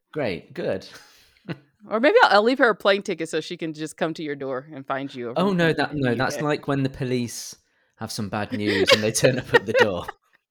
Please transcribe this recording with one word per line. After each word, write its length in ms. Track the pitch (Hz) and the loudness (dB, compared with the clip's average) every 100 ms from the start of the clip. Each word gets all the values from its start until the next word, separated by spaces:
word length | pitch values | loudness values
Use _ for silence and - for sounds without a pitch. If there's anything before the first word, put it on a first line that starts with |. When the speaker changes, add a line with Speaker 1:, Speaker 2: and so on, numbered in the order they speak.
| _ | _
Speaker 1:
Great, 400 | 156 123 85 - | -4 -4 -4 -8
good. 340 | - 156 95 - | -6 -4 -4 -6
<laughs> 40 | - - _ _ _ - 151 _ _ - | -20 -20 _ _ _ -12 -12 _ _ -6
Speaker 2:
Or 100 | 220 | 0
maybe 160 | 269 440 | 4 6
I'll, 120 | 480 202 | 6 6
I'll 80 | |
leave 160 | 220 262 | 4 4
her 100 | 247 | 2
a 60 | 196 | 4
plane 260 | 208 202 | 2 2
ticket 260 | 196 165 165 | 0 -6 -4
so 140 | 160 | -6
she 160 | - 180 | -6 -8
can 160 | 160 | -8
just 240 | 151 156 - | -6 -8 -4
come 160 | 170 | -4
to 80 | 160 | -4
your 140 | 151 143 | -8 -6
door 320 | 135 131 151 | -6 -8 -8
and 140 | 143 135 | -12 -6
find 260 | 135 139 | -6 -6
you 180 | 131 120 | -8 -6
over 100 | 135 | -2
Speaker 1:
Oh, 100 | 196 | 0
Speaker 2:
in, 80 | 180 | 2
Speaker 1:
no, 160 | 165 | 2
that, 180 | 147 143 | 2 -2
Speaker 2:
in 80 | 147 | -2
the 100 | 127 | 0
Speaker 1:
no, 40 | 117 | 0
that's 200 | 131 147 | -2 -2
Speaker 2:
U 60 | |
K. 40 | 147 | -2
Speaker 1:
like 220 | 151 - | -2 -2
when 160 | 139 | -2
the 80 | 135 | -2
police 640 | 135 131 127 120 - - - _ _ _ - | -4 -4 -2 -4 -8 -14 -18 _ _ _ -12
have 160 | 110 | -10
some 180 | - 101 | -8 -6
bad 220 | 104 101 | -4 -4
news 340 | - 104 - - | -4 0 2 4
and 80 | 523 | 4
they 100 | 107 | 2
turn 280 | - 185 170 | 2 2 2
up 120 | - | 2
at 140 | 494 196 | 0 2
the 80 | |
door. 320 | 480 - 180 - - _ _ _ | 2 2 0 -8 -14 _ _ _